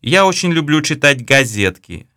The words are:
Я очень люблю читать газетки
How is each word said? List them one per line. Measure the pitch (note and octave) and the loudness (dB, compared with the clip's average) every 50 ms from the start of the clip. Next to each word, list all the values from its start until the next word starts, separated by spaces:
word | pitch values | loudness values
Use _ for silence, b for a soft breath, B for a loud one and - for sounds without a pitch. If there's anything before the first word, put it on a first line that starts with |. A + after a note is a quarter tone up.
Я | - A#2 D#3 F#3+ G3 | -2 0 2 2 2
очень | F#3+ F3 - - F3+ | 2 0 0 -2 -2
люблю | E3+ E3 D3+ C#3+ D3+ D#3 | -2 -2 0 0 -2 -2
читать | D3+ - D#3 - - C#3+ C#3 B2+ A#2 - | 0 -2 -4 0 2 0 0 0 0 0
газетки | C3+ C3+ C3+ A#2 A2 G#2 G2+ F#2+ F2+ - _ _ F2+ E2 - _ _ | 2 2 2 0 -2 -2 -2 -2 -2 -6 _ _ -18 -18 -18 _ _